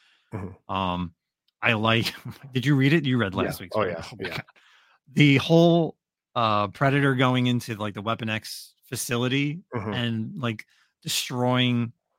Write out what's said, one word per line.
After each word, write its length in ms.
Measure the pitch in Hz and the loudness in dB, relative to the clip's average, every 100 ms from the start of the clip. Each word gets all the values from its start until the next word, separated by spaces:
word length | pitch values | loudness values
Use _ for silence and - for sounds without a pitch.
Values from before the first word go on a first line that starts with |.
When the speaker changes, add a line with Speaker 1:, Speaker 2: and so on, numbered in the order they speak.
| _ _ - | _ _ -14
Speaker 1:
Mm-hmm. 400 | 101 90 65 - | -12 -12 -14 -8
Speaker 2:
Um, 400 | 95 92 87 87 _ _ _ _ - | -4 -2 -2 -6 _ _ _ _ -6
I 120 | 113 | -2
like, 400 | 110 110 113 - - 127 | 0 2 2 0 -6 -16
<laughs> 200 | - - | -18 -8
did 120 | 127 123 | -4 2
you 100 | 139 | 4
read 180 | 135 | 4
it? 120 | 165 135 | 4 2
You 120 | 123 | 0
read 160 | 98 | 0
Speaker 1:
Yeah. 100 | 95 - | -2 -4
Speaker 2:
last 140 | - | -6
week's, 180 | 90 110 | -6 -2
Speaker 1:
Oh, 40 | |
Speaker 2:
right? 80 | 95 | -2
Speaker 1:
yeah. 120 | 85 - | -4 -10
Speaker 2:
Oh, 60 | 104 | -10
my 80 | 95 | -8
Speaker 1:
Yeah. 80 | - | -8
Speaker 2:
God. 80 | - _ _ _ _ _ _ | -12 _ _ _ _ _ _
The 240 | 135 147 131 | 4 6 6
whole, 600 | - 165 170 170 160 - _ _ _ 123 | 6 6 6 4 0 -6 _ _ _ -2
uh, 320 | 113 104 104 | 0 2 -2
Predator 460 | - 139 139 139 127 | 0 2 4 2 2
going 320 | 131 127 123 | 2 2 2
into, 280 | 123 - 104 | 0 -2 -6
like, 180 | 104 101 | -6 -6
the 60 | |
Weapon 280 | 101 113 110 | -6 -4 -4
X 440 | 110 - - - _ - | -6 -8 -16 -18 _ -12
facility 760 | 120 - 120 127 139 143 165 - 120 | -8 -4 -2 0 0 -2 -6 -8 -6
Speaker 1:
Mm-hmm. 180 | 104 | -4
Speaker 2:
and, 400 | 113 120 110 113 202 | -4 -2 -4 -6 -6
like, 260 | 120 107 - _ _ _ | -6 -6 -12 _ _ _
destroying, 920 | 160 - - 127 123 127 123 120 117 - _ | -6 -6 -4 -2 0 2 2 2 -2 -8 _